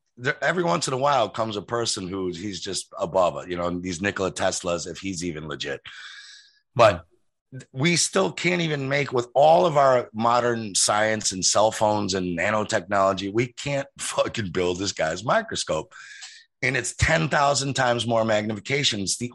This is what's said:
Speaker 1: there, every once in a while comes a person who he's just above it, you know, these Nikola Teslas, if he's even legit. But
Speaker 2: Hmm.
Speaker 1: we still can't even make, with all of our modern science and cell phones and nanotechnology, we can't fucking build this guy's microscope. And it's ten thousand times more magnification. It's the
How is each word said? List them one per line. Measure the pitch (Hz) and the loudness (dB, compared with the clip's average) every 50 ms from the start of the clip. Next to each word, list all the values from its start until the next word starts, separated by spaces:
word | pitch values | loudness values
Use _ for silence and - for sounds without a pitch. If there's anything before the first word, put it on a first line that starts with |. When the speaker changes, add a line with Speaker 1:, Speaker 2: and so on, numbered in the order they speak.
| _ _ _ | _ _ _
Speaker 1:
there, | - 123 139 147 - | -4 -4 -4 -2 0
every | 139 143 165 185 | -2 0 0 0
once | 170 170 170 165 - 151 | 0 0 0 0 0 -2
in | 135 | -2
a | 127 | 0
while | 135 143 139 127 110 95 | 2 2 4 2 2 0
comes | - 113 110 113 101 | 0 -4 -4 -2 -4
a | 101 | -6
person | 87 - 120 117 117 110 - 107 92 | -4 -4 -2 -2 -2 -2 -4 -4 -6
who | 87 98 95 92 90 | -6 -4 -4 -4 -4
he's | 87 82 101 104 95 82 | -4 -6 -8 -8 -8 -8
just | - 101 90 - - - - - | -8 -8 -8 -8 -10 -10 -6 -6
above | 101 85 80 95 90 85 71 69 | -6 0 2 2 2 2 0 -4
it, | 69 90 | -8 -8
you | 87 | -6
know, | 87 87 87 87 87 | -4 -2 -2 -4 -4
these | 90 95 87 80 | -4 -6 -6 -2
Nikola | 101 101 95 - 95 90 | -2 -4 -2 -2 -4 -4
Teslas, | 87 - 98 95 90 - - 90 87 85 78 | -2 -2 -2 -2 -2 -2 -2 -4 -4 -4 -4
if | 92 78 - | -8 -12 -10
he's | - 98 95 80 87 | -8 -8 -8 -6 -6
even | 87 76 78 78 76 | -6 -8 -8 -8 -10
legit. | 71 65 71 71 69 - - - - - - - - - - - - - - _ _ _ _ _ _ | -8 -8 -6 -8 -8 -10 -12 -16 -18 -18 -18 -18 -18 -20 -20 -20 -20 -20 -20 _ _ _ _ _ _
But | 123 113 107 92 85 - _ _ _ _ _ _ _ _ _ | 6 6 6 6 2 -6 _ _ _ _ _ _ _ _ _
Speaker 2:
Hmm. | 131 131 - - | -18 -18 -18 -12
Speaker 1:
we | - 131 139 170 175 | -6 -2 0 2 2
still | 151 - - - 190 196 180 | 2 0 2 2 0 0 0
can't | - - - 175 180 175 | -2 -2 0 0 0 0
even | 170 156 151 139 135 135 | 0 -2 -2 -4 -2 -2
make, | 143 143 139 - | 0 0 0 0
with | 127 123 120 - _ | 0 -2 -2 2 _
all | 131 143 156 165 175 180 | 6 6 8 8 6 6
of | 170 143 | 4 4
our | 147 139 135 127 123 - - - | 6 6 6 6 4 2 0 -4
modern | 107 117 117 120 120 120 123 117 113 110 104 90 | 0 2 4 4 4 4 2 0 0 -4 -2 0
science | - - - 104 104 107 110 110 107 98 - | 0 2 2 2 2 2 2 0 0 -2 -4
and | 98 92 85 | -4 0 0
cell | - - 101 107 110 | 2 4 4 4 4
phones | 107 - 110 107 107 104 104 95 95 | 4 2 2 2 2 2 0 0 -2
and | 95 90 90 87 85 | -2 -2 -2 -2 0
nanotechnology, | 90 104 110 107 104 - 110 104 85 101 104 98 98 98 98 92 98 98 | 0 0 0 0 0 0 -2 -2 -2 0 2 2 4 4 2 0 -4 -2
we | 101 117 127 - - | -2 -2 -2 -2 -6
can't | - - 143 143 139 139 - _ - | -8 -6 -4 -4 -4 -4 -6 _ -10
fucking | - - - - - 113 - 117 104 87 | -8 -4 -2 -2 -2 -2 -2 -4 -6 -4
build | 76 92 90 90 92 90 | -2 0 0 0 0 -2
this | 101 95 | -4 -6
guy's | - - 80 78 82 87 107 | -2 -2 -2 -2 -2 -4 -2
microscope. | 139 185 226 - - 98 - - - 78 78 - - - - - - - - - - - - - _ _ _ | 0 0 0 0 -2 -6 -6 -4 -4 -4 -4 -4 -8 -16 -20 -20 -18 -18 -18 -18 -18 -18 -20 -20 _ _ _
And | - 127 135 | -4 -2 -2
it's | 123 113 - - | -2 -4 -4 -2
ten | - - - 160 160 160 143 | 0 2 4 4 4 2 2
thousand | 175 151 143 143 143 123 135 139 123 | 2 2 4 4 2 0 -2 -2 0
times | 135 131 123 120 120 110 | 0 2 2 2 0 0
more | 120 117 113 110 | 2 2 2 2
magnification. | 113 107 107 107 110 107 101 - - 139 147 135 - 110 101 | 2 2 0 0 -2 -6 -6 -4 -4 -2 0 0 0 -2 -2
It's | 98 87 - | -2 -4 -4
the | - 120 120 | -4 -6 -8